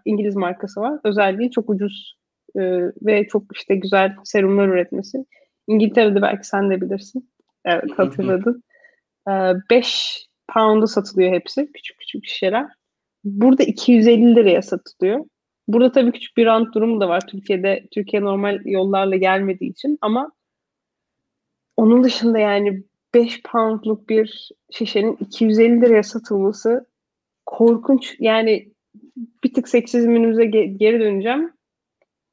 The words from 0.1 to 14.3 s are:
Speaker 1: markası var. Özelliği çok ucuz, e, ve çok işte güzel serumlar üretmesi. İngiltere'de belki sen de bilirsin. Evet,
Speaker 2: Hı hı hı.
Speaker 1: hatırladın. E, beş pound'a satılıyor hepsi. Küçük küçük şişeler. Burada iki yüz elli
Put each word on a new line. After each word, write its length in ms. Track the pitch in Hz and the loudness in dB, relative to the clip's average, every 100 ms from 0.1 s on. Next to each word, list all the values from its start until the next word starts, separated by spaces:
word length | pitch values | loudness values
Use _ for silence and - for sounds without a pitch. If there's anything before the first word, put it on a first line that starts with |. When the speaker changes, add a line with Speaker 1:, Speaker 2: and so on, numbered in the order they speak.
| 208 208 196 | -2 -2 -4
Speaker 1:
markası 460 | 180 180 196 202 | -4 -6 -10 -8
var. 180 | 233 302 | -6 -4
Özelliği 480 | 214 202 196 196 247 | -4 0 0 0 -4
çok 180 | 240 220 | -4 -4
ucuz, 480 | 196 202 - - - _ _ _ 196 | -4 -6 -10 -20 -20 _ _ _ -6
e, 60 | 185 180 175 - | -4 -2 -4 -4
ve 260 | 208 208 214 | -2 0 0
çok 280 | 208 - - | -4 -6 -10
işte 200 | - 196 | -4 -4
güzel 400 | 190 196 196 196 | 0 0 0 -4
serumlar 440 | - 208 196 202 196 | -6 -2 0 2 2
üretmesi. 580 | 185 175 - 196 262 262 _ _ _ - | 0 -2 -8 -10 -12 -14 _ _ _ -2
İngiltere'de 540 | 214 214 226 214 202 | 2 2 2 2 2
belki 260 | 202 202 - | 0 -4 -6
sen 220 | 196 196 | -4 -2
de 120 | 185 | -2
bilirsin. 480 | 185 196 - 254 - _ _ _ 180 | -4 -8 -10 -14 -16 _ _ _ -4
Evet, 180 | 170 | -4
Speaker 2:
Hı 40 | - | -2
hı 60 | |
hı. 100 | - | -2
Speaker 1:
hatırladın. 600 | 156 165 190 185 214 240 _ _ _ _ _ _ 196 | -2 -2 -2 -2 -2 -6 _ _ _ _ _ _ -6
E, 40 | 190 185 185 - | -2 0 -2 2
beş 500 | 240 247 - - - - _ - | 0 0 -6 -8 -12 -18 _ -6
pound'a 340 | 226 220 214 214 | 0 2 2 0
satılıyor 460 | 208 202 190 180 | -2 -4 0 0
hepsi. 380 | 175 - 269 294 | 0 -4 -8 -8
Küçük 280 | - - - | -10 -20 -20
küçük 260 | - 208 - | -16 -14 -12
şişeler. 400 | - 190 220 294 _ _ _ _ _ | -6 -4 -4 -6 _ _ _ _ _
Burada 400 | 208 196 247 269 | -8 2 4 4
iki 280 | 240 - - | 2 0 4
yüz 160 | 233 220 | 6 6
elli 280 | 233 240 | 6 6